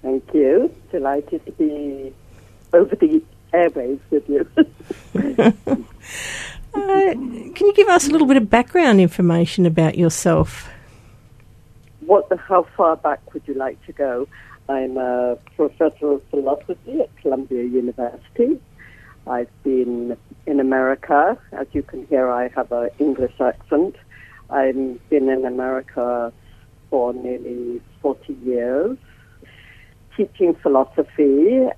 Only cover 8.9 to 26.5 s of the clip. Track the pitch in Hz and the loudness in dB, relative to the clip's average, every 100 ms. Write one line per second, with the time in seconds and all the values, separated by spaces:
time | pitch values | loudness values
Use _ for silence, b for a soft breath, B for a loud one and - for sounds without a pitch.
8.9 | 202 175 - 180 170 170 - 175 165 160 | 6 6 4 2 2 0 2 2 4 2
9.9 | - 170 160 175 160 156 - - b b | 2 0 2 0 2 0 -4 -18 b b
10.9 | b b b b - - - _ - - | b b b b -20 -20 -20 _ -20 -20
11.9 | - 311 196 196 180 - 185 165 - 175 | -18 2 2 2 -6 0 0 0 0 0
12.9 | 160 156 143 - 147 - 135 131 - - | 2 -2 -4 -8 -16 -10 -6 -6 -10 -18
13.9 | - 139 123 139 B B B - 135 131 | -6 -4 -4 -8 B B B -6 -6 -4
14.9 | 127 127 123 123 120 - - 147 - 160 | -4 -4 -2 -2 -4 -10 -4 -4 0 -2
15.9 | - 151 139 - 143 135 143 - 175 - | -2 -4 -4 -2 -4 -2 -4 -6 -12 -8
16.9 | 285 - - 151 135 131 127 123 127 120 | -4 -4 -4 -4 -4 -4 -6 -2 -2 -4
17.9 | 117 120 - - - 240 - - b b | -6 -10 -10 -18 -2 0 -2 -6 b b
18.9 | b b b - 123 120 _ 139 131 123 | b b b -8 -6 -6 _ -4 -2 -2
19.9 | 120 120 117 _ - - 143 131 131 131 | -4 -6 -10 _ -16 -4 0 0 0 0
20.9 | 135 - 147 170 233 - - 139 151 - | -2 0 2 2 -2 -10 -12 -8 -8 -8
21.9 | 185 - 139 127 123 123 - 123 120 120 | -12 -4 -2 0 -2 -4 -6 -6 -4 -6
22.9 | - 147 131 123 - 127 - - 147 185 | -2 -4 -2 -6 -2 -4 -4 -4 -2 -2
23.9 | - - b b b - 139 135 131 131 | -6 -20 b b b -8 -2 -2 -2 -6
24.9 | 123 - 147 135 131 127 123 127 131 131 | -8 -2 0 2 0 -2 -4 -4 -6 -8
25.9 | - 123 120 117 - b | -6 -4 -4 -6 -10 b